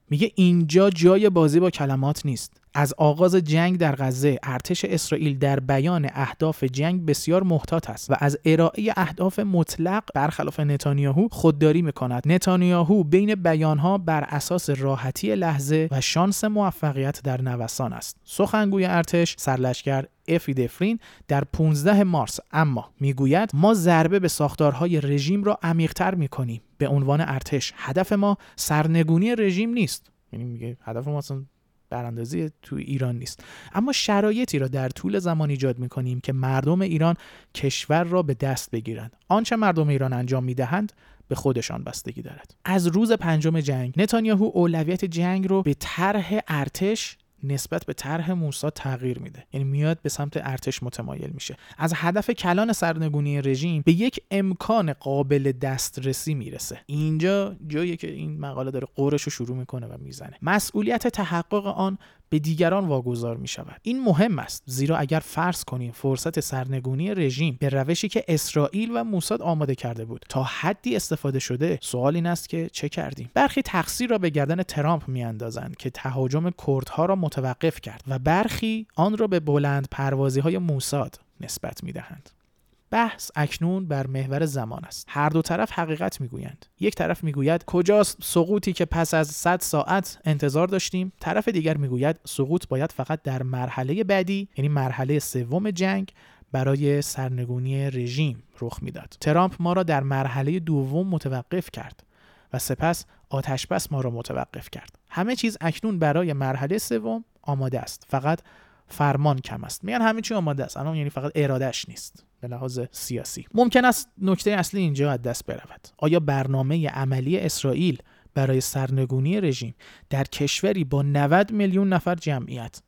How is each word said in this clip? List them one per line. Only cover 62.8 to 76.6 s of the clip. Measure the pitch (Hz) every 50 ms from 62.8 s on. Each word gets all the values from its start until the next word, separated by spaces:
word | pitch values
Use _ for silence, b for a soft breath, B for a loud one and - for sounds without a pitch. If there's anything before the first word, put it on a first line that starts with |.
| 196
واگذار | 170 143 131 123 123 123 117 117 117 117
می‌شود. | 120 131 123 - - - - - -
این | - 220 247 262 262
مهم | 226 165 139 202 233 190 135
است، | - - - - -
زیرا | 135 127 127 139 143 160
اگر | - 147 131 160 160
فرض | - - - - 165 180 175 - -
کنیم | - 143 127 123 120
فرصت | 117 - - 139 135 127 - 165 160 160
سرنگونی | 143 - - 131 127 131 135 131 123 131 131 135 170 196 208
رژیم | 190 165 135 127 131 160 165 123 -
به | - 139
روشی | 131 139 131 143 170 - - 175
که | - 226 - -
اسرائیل | 165 147 - - - 151 147 139 - 196 226 226 233
و | 233 233
موساد | 226 208 180 - - 208 233
آماده | - 170 165 156 156 139 131
کرده | - - 120 120 110 110
بود | 113 113 - - -
تا | - 139
حدی | 131 127 - - - 165 208 - - 247 240
استفاده | 202 - - 165 - - 139 131 131
شده، | - - 127 123 147 170 175 -
سوال | - - - 123 123 139 156
این | 170 165
است | 175 175 165 - -
که | - 165 165 -
چه | - - - 147
کردیم؟ | - 175 151 139 135 139 127 123 -
برخی | - 277 277 - 277
تقصیر | - - - 180 156 - - - 240 233
را | 233 208
به | 180 170
گردن | 143 147 139 139 165 175
ترامپ | 185 - - 151 143 151 170 156 - -
می‌اندازند | 131 123 120 113 113 107 113 117 110 - - - -
که | - - 131
تهاجم | - - - 135 127 135 131 127 135 151 165 180 175 -